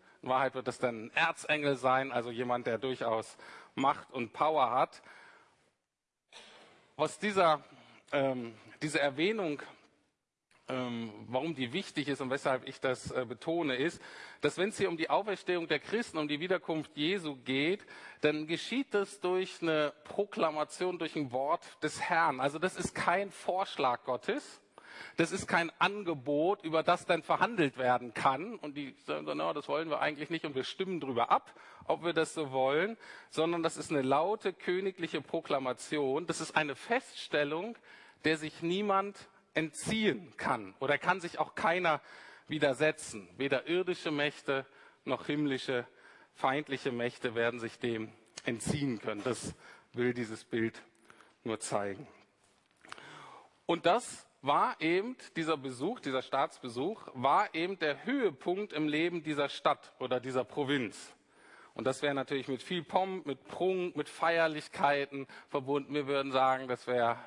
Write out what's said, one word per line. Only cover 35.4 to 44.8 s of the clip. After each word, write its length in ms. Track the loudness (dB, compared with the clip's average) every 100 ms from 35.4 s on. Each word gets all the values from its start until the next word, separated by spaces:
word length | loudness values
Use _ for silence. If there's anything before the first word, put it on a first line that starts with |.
| 0 0 0 -4 -2 0 2 0 -2
Das 140 | -4
ist 140 | 2 2
eine 200 | 2 -4
Feststellung, 1000 | -2 -2 -2 -14 -2 0 2 -2 -6 -10 -18 -20 -20 _ 0
der 120 | 0
sich 240 | -2 -4
niemand 560 | 0 2 4 2 2 -8 -20 _ _ -2
entziehen 800 | -2 -4 -2 2 4 2 -6 -6
kann. 380 | -2 -2 -4 -4
Oder 180 | 0 2
kann 240 | 4 2
sich 180 | -2 -2
auch 160 | -2 2
keiner 460 | 2 4 2 2 -2 -20 -20 -20 -8
widersetzen. 800 | 2 2 4 2 2 -10 -12 -14 -4
Weder 320 | 0 0 2
irdische 440 | 0 0 -2 -2
Mächte 540 | 0 0 -2 -2 -2 -2 -18